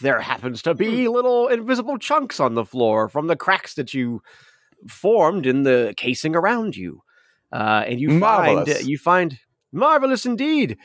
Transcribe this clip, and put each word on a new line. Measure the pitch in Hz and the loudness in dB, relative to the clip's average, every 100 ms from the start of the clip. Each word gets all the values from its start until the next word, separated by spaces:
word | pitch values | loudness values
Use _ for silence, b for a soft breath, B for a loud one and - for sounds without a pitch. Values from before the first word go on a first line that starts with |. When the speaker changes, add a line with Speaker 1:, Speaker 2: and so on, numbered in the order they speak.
Speaker 1:
there | 135 117 | 0 0
happens | 117 123 123 117 | 0 -6 -6 -4
to | 170 | -2
be | 170 220 240 240 | 0 0 0 0
Speaker 2:
Hmm. | |
Speaker 1:
little | 240 247 240 247 | 0 2 2 2
invisible | 233 226 247 240 269 | 0 0 -2 -2 -6
chunks | - 302 269 - | -2 -2 -2 -2
on | 131 | 0
the | 113 | 0
floor | 107 127 113 107 110 | -4 0 2 2 0
from | 147 160 | -2 -2
the | 160 | -2
cracks | - 190 - | 0 -2 -2
that | - 123 | -10 -6
you | 135 120 113 b b b b b b - | -4 -4 -6 b b b b b b -18
formed | - 196 226 160 196 | -4 2 4 4 2
in | 131 135 | 0 2
the | 135 123 113 101 | 4 4 2 -4
casing | 123 123 156 165 | -4 -4 -2 0
around | 190 240 220 - | 0 0 -4 -6
you. | 90 - _ _ _ _ - | -10 -12 _ _ _ _ -10
Uh, | 117 107 107 107 | -4 0 2 0
and | 120 | -2
you | 139 | 2
Speaker 3:
Marvelous. | 160 214 208 160 90 143 143 | 4 4 4 4 2 0 -2
Speaker 1:
find, | 123 | -2
you | 147 | -2
find, | 170 180 165 131 _ _ _ | 2 2 2 -6 _ _ _
marvelous | 156 285 311 269 254 | 0 2 2 2 -2
indeed. | 247 233 294 302 175 107 | -2 -2 0 0 0 -4